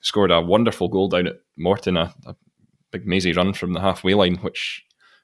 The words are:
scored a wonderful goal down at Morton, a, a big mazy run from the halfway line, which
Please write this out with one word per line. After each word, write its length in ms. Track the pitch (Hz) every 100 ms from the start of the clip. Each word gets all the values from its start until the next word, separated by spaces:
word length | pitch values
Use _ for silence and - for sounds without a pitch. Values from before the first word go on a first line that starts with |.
scored 300 | - 104 95
a 100 | 85
wonderful 460 | 85 104 113 - -
goal 220 | 95 95
down 180 | 90 87
at 140 | - _ -
Morton, 400 | 87 101 - 87
a, 180 | 85 -
a 120 | - - _ _ _ _ _
big 120 | 90
mazy 280 | 90 92 90
run 200 | 85 92
from 200 | 98 90
the 80 | 87
halfway 340 | 95 90 92
line, 220 | 101 90 90
which 480 | 101 - - - _ _ _ _